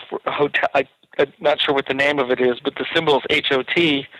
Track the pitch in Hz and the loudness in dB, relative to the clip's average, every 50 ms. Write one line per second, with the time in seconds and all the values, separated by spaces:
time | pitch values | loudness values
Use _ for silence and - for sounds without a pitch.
0 | - - 143 - - 135 131 - 147 143 - - 147 - - 143 135 - _ _ | -2 -6 -10 -6 -6 -6 -2 0 -2 0 0 0 -2 0 0 -2 -2 -2 _ _
1 | _ _ - - 147 139 - _ - 147 151 - - - 143 139 135 - 135 135 | _ _ -2 -2 -2 -2 -2 _ 0 0 0 0 0 0 0 0 -2 -2 -2 0
2 | 139 143 147 143 127 123 127 123 127 123 123 120 - 139 - - 131 - - 165 | 0 0 0 0 0 0 0 2 2 0 0 0 -4 -6 -6 -6 -8 -4 -2 0
3 | 165 151 143 127 - - 151 151 - - 143 131 123 - - 180 170 156 143 135 | 2 2 2 2 2 0 -2 -2 0 0 0 0 0 0 0 2 2 2 2 0
4 | 139 - - - | -2 -6 -14 -20